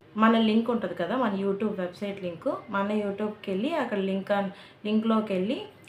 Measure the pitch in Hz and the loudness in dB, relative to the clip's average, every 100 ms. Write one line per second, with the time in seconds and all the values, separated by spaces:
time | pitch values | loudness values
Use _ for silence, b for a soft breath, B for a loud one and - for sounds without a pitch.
0 | - 208 220 226 220 220 233 226 185 175 | -4 4 6 6 6 4 2 0 -2 -2
1 | 175 247 233 196 196 190 214 185 180 - | -2 0 0 0 0 0 -2 -2 -6 -6
2 | 202 196 180 165 180 - - 196 202 214 | -8 -6 -8 -4 -4 -4 -4 -2 0 0
3 | 202 196 214 214 - 190 262 330 226 208 | -2 -2 -6 -6 -4 -2 -2 -2 -2 -2
4 | 190 190 190 202 196 - - - 214 214 | 0 -2 0 -2 -2 -8 -20 -10 -2 0
5 | 226 220 214 185 190 330 427 - | 2 2 2 0 0 -2 -6 -16